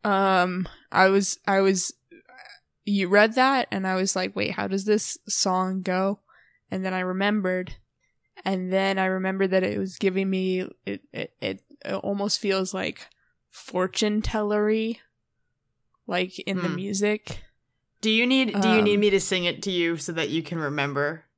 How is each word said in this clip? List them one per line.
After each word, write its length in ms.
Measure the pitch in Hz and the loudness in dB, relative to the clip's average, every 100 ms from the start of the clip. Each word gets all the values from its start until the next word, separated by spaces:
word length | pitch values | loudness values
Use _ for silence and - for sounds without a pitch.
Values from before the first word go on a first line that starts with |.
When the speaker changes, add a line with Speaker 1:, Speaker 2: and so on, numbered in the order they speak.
Speaker 1:
Um, 640 | 208 196 196 190 180 180 180 - _ | 2 2 4 4 2 -2 -6 -10 _
I 160 | - 190 | 4 6
was, 300 | 196 196 - - | 6 2 -2 0
I 140 | 196 | 4
was, 320 | 196 190 - - _ - _ - - - _ _ - | 4 2 -2 -6 _ -20 _ -20 -20 -20 _ _ -2
you 220 | 202 180 | 0 4
read 260 | 202 220 | 6 6
that, 340 | 233 262 269 - | 4 2 2 0
and 160 | 196 190 | -2 -2
I 80 | 185 | 0
was 200 | 196 190 | 0 -2
like, 200 | 185 196 | -4 -4
"Wait, 160 | 208 | -4
how 160 | - 202 | -2 -2
does 180 | 190 196 | -2 2
this 320 | 214 - - - | 0 0 -8 -6
song 540 | - 202 185 185 190 | -2 0 0 0 -2
go?" 380 | 185 185 190 208 _ _ _ _ _ | -2 0 0 -2 _ _ _ _ _
And 160 | 190 185 | -6 -4
then 80 | |
I 60 | 185 | -4
remembered, 760 | 185 185 202 214 185 185 185 - _ _ _ _ _ - - | -2 0 0 0 0 -2 -4 -12 _ _ _ _ _ -10 -4
and 260 | 190 185 | -4 0
then 260 | 190 196 190 | 0 0 0
I 60 | 190 | 0
remembered 440 | 190 190 190 196 | 0 -2 -2 2
that 120 | 185 | 2
it 140 | 190 202 | 0 -2
was 180 | 190 - | -6 -2
giving 320 | 196 185 190 | -2 0 0
me, 380 | 190 185 185 185 - - | 0 0 -2 -6 -10 -10
it, 160 | 190 _ | -10 _
it, 220 | - - _ | -12 -12 _
it, 220 | - 196 _ - | -8 -8 _ -16
it 100 | - 190 | -8 -6
almost 440 | 202 202 202 - | -4 -4 -2 -2
feels, 340 | 208 190 185 190 | 0 0 -2 -4
like, 320 | 170 - - _ _ _ _ | -6 -8 -20 _ _ _ _
fortune 720 | - - 180 185 - 214 208 | -20 -8 -2 -2 0 0 0
tellery, 760 | 214 214 208 208 214 220 220 226 _ _ _ _ _ _ _ _ _ _ - | -2 -2 0 0 2 0 0 -6 _ _ _ _ _ _ _ _ _ _ -6
like, 300 | 180 185 - | -4 -4 -6
in 180 | - 190 | -6 -4
the 80 | 180 | -2
Speaker 2:
Hmm. 60 | 180 | -4
Speaker 1:
music. 680 | 196 196 208 214 - - - _ _ _ _ _ | -4 -2 0 -2 -6 -14 -14 _ _ _ _ _
Speaker 2:
Do 80 | 220 | 0
you 160 | 220 247 | 2 4
need, 340 | 262 247 202 | 4 2 2
do 100 | 220 | 4
you 120 | 220 | 4
need 140 | 208 202 | 4 4
Speaker 1:
Um, 40 | |
Speaker 2:
me 100 | 208 | 4
to 80 | 190 | 2
sing 260 | - 185 175 | 2 0 0
it 160 | - | -2
to 80 | - | -4
you 240 | 180 170 165 | 0 0 -2
so 140 | - | -4
that 160 | 165 143 | -4 -2
you 120 | 156 | -4
can 160 | - 170 | -4 -6
remember? 640 | 147 147 143 139 143 160 _ | -4 -2 -2 0 -2 -4 _